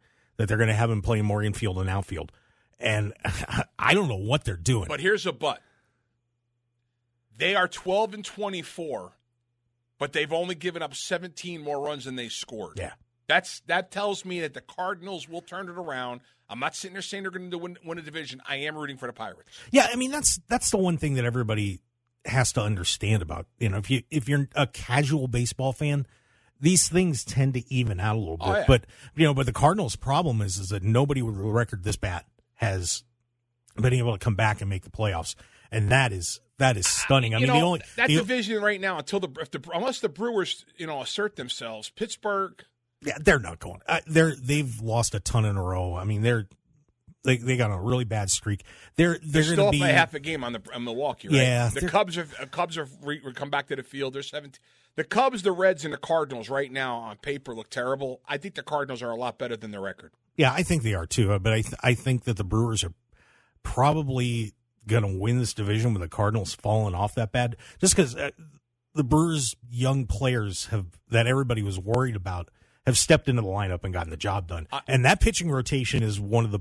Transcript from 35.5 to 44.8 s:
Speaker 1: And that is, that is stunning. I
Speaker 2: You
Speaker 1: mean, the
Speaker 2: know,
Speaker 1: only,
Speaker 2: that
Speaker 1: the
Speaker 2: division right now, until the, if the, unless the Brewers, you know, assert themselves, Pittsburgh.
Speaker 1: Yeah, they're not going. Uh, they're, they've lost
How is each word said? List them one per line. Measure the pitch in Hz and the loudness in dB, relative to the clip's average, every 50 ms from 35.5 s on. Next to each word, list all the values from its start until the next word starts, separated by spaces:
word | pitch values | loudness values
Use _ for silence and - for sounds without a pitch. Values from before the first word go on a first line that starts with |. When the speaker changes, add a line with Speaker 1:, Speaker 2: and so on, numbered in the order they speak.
| _ _ _ _ | _ _ _ _
Speaker 1:
And | - 110 104 101 123 | -2 0 2 4 4
that | 135 135 120 | 4 4 2
is, | 101 92 85 - - - - _ _ - | 0 -4 -6 -6 -8 -8 -12 _ _ 2
that | 135 131 123 | 4 4 4
is | - - - | 4 0 0
stunning. | - - - - 139 135 123 113 113 | 0 0 2 4 4 4 4 2 2
I | 113 | 2
Speaker 2:
You | 127 135 | 2 4
Speaker 1:
mean, | 147 | 4
the | 151 | 4
Speaker 2:
know, | 165 175 | 4 4
Speaker 1:
only, | 175 160 - - - | 2 0 -4 -8 -2
Speaker 2:
that | - 240 262 | 0 2 4
Speaker 1:
the | 151 - | 4 4
Speaker 2:
division | 240 190 254 254 214 196 226 214 | 4 2 0 0 0 -2 -2 0
right | 202 208 208 185 | 0 0 0 0
now, | 190 190 185 156 | -2 -4 -4 -4
until | 135 - - 202 | -6 -4 -4 -2
the, | 185 156 131 160 | -2 -4 -6 -10
if | 160 - | -10 -8
the, | - 147 - 175 170 | -8 -10 -10 -6 -6
unless | 170 175 - 254 - | -2 -2 -2 -4 -2
the | - 196 | -4 -4
Brewers, | 139 156 214 240 233 202 180 - - - - _ _ | -4 -2 -4 -2 0 0 0 -2 -4 -8 -10 _ _
you | - 170 | -12 -8
know, | 160 151 139 | -8 -6 -6
assert | 127 - - - 202 214 - - | -6 -6 -4 -4 -4 -4 -4 -8
themselves, | 135 117 - - 127 113 113 107 107 - | -8 -8 -8 -8 -8 -10 -10 -10 -12 -14
Pittsburgh. | - - 220 233 - - - 214 202 196 196 180 - - - _ _ _ _ _ _ _ - | -8 -8 -8 -8 -8 -6 -4 -2 -2 -2 -2 -4 -8 -16 -20 _ _ _ _ _ _ _ -8
Speaker 1:
Yeah, | 147 - - | -6 -6 2
they're | 151 202 170 139 | 4 6 6 6
not | 104 90 85 - | 4 -2 -8 -10
going. | - 90 85 - - | -12 -12 -14 -10 -4
Uh, | - 165 165 - 156 | -2 -2 -2 -2 4
they're, | 156 160 160 160 147 | 6 6 6 6 4
they've | 135 127 123 143 151 147 131 113 | -2 -2 0 2 2 2 0 -4
lost | 110 | -6